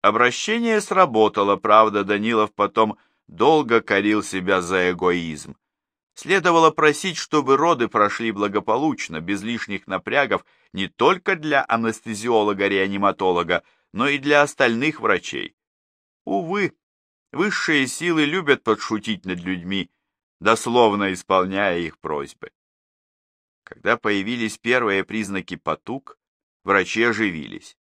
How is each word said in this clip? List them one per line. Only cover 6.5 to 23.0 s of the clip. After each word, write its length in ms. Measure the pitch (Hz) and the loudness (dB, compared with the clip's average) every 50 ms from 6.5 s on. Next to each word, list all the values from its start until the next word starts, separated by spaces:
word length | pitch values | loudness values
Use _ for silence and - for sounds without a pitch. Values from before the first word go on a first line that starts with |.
| 170 165 165 160 | 4 6 6 6
просить, 460 | 156 - 156 151 147 - - 190 160 - | 4 4 2 2 2 2 -4 -6 -6 -8
чтобы 400 | - - - 151 135 127 139 135 | -8 -2 -2 -2 2 2 2 2
роды 300 | 151 170 135 120 120 104 | 4 2 2 0 -2 -2
прошли 420 | - 113 104 101 - - 117 113 | 2 2 2 2 0 -4 -4 -6
благополучно, 880 | 104 98 104 104 98 104 95 - 107 123 147 160 127 - - - 82 78 | -4 -2 -4 -2 -2 -4 -2 -2 -2 0 0 -4 -4 -6 -10 -10 -10 -12
без 220 | 82 87 101 98 98 | -6 -6 -8 -6 -6
лишних 420 | 113 120 110 - - 101 95 _ - | -8 -8 -8 -8 -10 -10 -12 _ -8
напрягов, 580 | 95 92 _ - 117 139 143 127 101 90 - _ _ _ _ _ - | -8 -8 _ -4 -2 -2 0 0 -2 -4 -4 _ _ _ _ _ -8
не 140 | 95 98 - | -8 -8 -8
только 480 | _ _ 117 147 190 180 _ 196 190 | _ _ 2 2 2 2 _ -6 -6
для 280 | 165 151 156 143 139 131 - | -4 -4 -2 -2 -2 0 0
анестезиолога-реаниматолога, 2000 | 113 117 113 113 110 - _ - 110 101 107 123 117 110 104 104 101 95 98 101 98 98 98 98 98 98 101 101 92 - 98 92 90 87 87 82 90 82 _ _ _ _ _ _ - | -2 -2 -2 -4 -6 -6 _ -12 -12 -8 -4 0 2 2 2 2 0 0 -2 0 0 0 -2 -2 -2 -2 -2 -2 0 0 0 0 0 0 0 0 -2 -2 _ _ _ _ _ _ -8
но 140 | 92 123 143 | -4 -2 -2
и 100 | 143 139 | -2 -2
для 240 | 131 147 147 147 | 0 2 4 4
остальных 580 | 147 143 - - 139 120 117 113 135 156 147 - | 4 2 2 0 0 2 2 0 -2 -4 -4 -2
врачей. 560 | 113 107 101 87 - - - 67 50 - _ _ _ _ _ _ _ _ _ _ _ _ _ _ _ | -2 0 0 0 -2 -8 -10 -10 -10 -12 _ _ _ _ _ _ _ _ _ _ _ _ _ _ _
Увы, 500 | - 190 196 175 160 180 208 196 156 _ _ _ _ _ _ _ _ _ _ _ _ | -6 -6 -6 -4 -4 -4 -4 -4 -4 _ _ _ _ _ _ _ _ _ _ _ _
высшие 540 | - 131 185 208 - - - - 160 147 135 123 | -4 -4 -2 -2 -2 -4 -4 0 0 0 0 -2
силы 380 | - - 160 175 165 156 151 | -4 -6 -4 -2 0 0 0
любят 380 | 143 156 190 175 143 135 123 _ | 0 -2 -4 0 0 0 0 _
подшутить 640 | 117 107 - - - 113 107 - - 107 90 _ | -2 -2 -2 -2 -4 -4 -4 -4 -4 -6 -6 _
над 140 | 95 92 87 | -8 -8 -6
людьми, 520 | 87 92 92 90 85 90 98 98 92 _ _ _ _ _ _ _ _ _ _ _ | -4 -6 -6 -6 -6 -6 -6 -6 -6 _ _ _ _ _ _ _ _ _ _ _
дословно 720 | 85 104 113 110 - 123 117 123 120 110 101 101 101 98 95 | 0 0 0 2 0 0 4 4 4 4 4 2 -2 -2 -4
исполняя 640 | 90 - _ 95 95 92 92 95 98 104 98 87 85 | -6 -2 _ 2 2 2 0 -2 -2 -2 0 -2 -2
их 220 | 85 80 - _ | -4 -6 -10 _
просьбы. 520 | - 78 78 73 71 71 - _ - - _ _ _ _ _ _ _ _ _ _ | -10 -8 -6 -6 -8 -10 -14 _ -20 -20 _ _ _ _ _ _ _ _ _ _